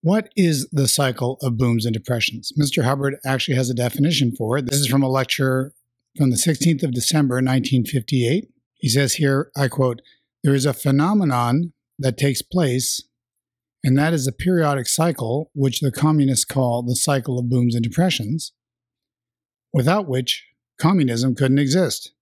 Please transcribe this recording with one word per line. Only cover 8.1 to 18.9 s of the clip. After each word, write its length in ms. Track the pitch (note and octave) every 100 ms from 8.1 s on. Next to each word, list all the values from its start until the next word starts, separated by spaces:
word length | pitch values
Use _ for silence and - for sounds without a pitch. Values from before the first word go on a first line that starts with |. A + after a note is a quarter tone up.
| C3+ A#2 E3+ - _ _ _
He 140 | C#3
says 240 | B2 C3+
here, 360 | - C#3+ C3+ D#3+ -
I 140 | C3+
quote, 320 | - C3 A#2+ _ _ _ _
"There 100 | C#3
is 120 | C#3 B2+
a 80 |
phenomenon 1000 | B2 D3+ C3+ D#3+ G#3 E3 B2 A#2+ C3+ E3+ _ _ -
that 200 | C3+ A#2
takes 240 | C#3 B2+
place, 600 | - F3+ D3+ B2 B2 - - _ _ _ _ _ _ _
and 160 | C3 C3
that 140 | D#3
is 160 | E3 C3
a 60 |
periodic 560 | - F#3 F3+ D3+ C#3 A#2+
cycle, 600 | - E3 - A2+ C3 D#3+
which 260 | C#3+ C3+ A#2
the 100 | C#3
communists 540 | - D#3 D#3 C3+ B2
call 400 | - C3+ B2 A#2+
the 140 | A#2+ A2+
cycle 420 | - C#3 A#2+ B2+
of 80 | B2
booms 280 | B2 A#2+ A#2
and 80 |
depressions, 680 | A2+ B2+ F3+ - G#2 D#3 - _ _ _ _